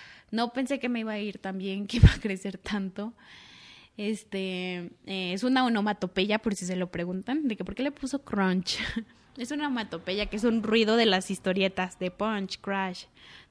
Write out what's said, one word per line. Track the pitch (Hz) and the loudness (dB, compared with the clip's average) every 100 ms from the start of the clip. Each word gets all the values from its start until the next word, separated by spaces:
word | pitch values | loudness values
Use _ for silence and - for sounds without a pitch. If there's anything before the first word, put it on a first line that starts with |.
| - - _ | -20 -20 _
No | 220 240 | -2 0
pensé | 254 262 277 | -2 -2 -2
que | 247 | -2
me | 240 | -2
iba | 220 | -2
a | 214 | -4
ir | 208 190 | -6 -6
tan | 190 190 | -8 -6
bien, | 196 196 202 | -4 -4 -2
<laughs> | |
que | 240 | 8
iba | 226 | 8
a | - | 8
crecer | - 190 196 185 | -2 -4 -6 -8
tanto. | - 208 190 190 208 233 - - - - - - - - | -6 -4 -4 -6 -10 -10 -20 -20 -20 -20 -20 -20 -20 -8
Este, | 208 214 - 196 190 180 185 180 175 - - | -4 -4 -6 -6 -4 -4 -4 -6 -8 -14 -8
eh, | 190 180 | -4 -2
es | 190 | 0
una | 254 262 | 2 4
onomatopeya, | 254 226 208 202 185 - 220 214 | 4 2 2 0 -2 0 2 2
por | 226 | 0
si | 202 180 | -2 -4
se | 185 | -4
lo | 180 | -2
preguntan, | 175 175 190 202 294 285 | -4 -4 -4 -2 -2 0
de | 214 | -2
que, | |
"¿Por | 185 | -6
qué | - | -2
le | 277 | -4
puso | 285 262 277 | -4 -6 -6
Crunch?". | - 208 190 185 180 - | -2 2 4 2 0 -4
<laughs> | - 233 220 - _ - | -4 -6 -8 -18 _ -12
Es | 254 | -6
una | 294 294 | -2 -2
onomatopeya | 247 208 165 - 190 208 | -2 -4 -6 -4 -2 -2
que | 208 | 2
es | |
un | 233 226 | 2 2
ruido | 214 226 214 | 4 4 6
de | 226 220 | 6 6
las | 196 - | 4 0
historietas | 190 190 190 190 185 185 - | -2 0 2 2 0 -4 -4
de | 180 | -6
Punch, | 180 214 208 190 - | -2 -2 -2 -4 -8
Crash. | - 196 190 180 - - - - - | -4 -2 -4 -6 -14 -20 -20 -20 -20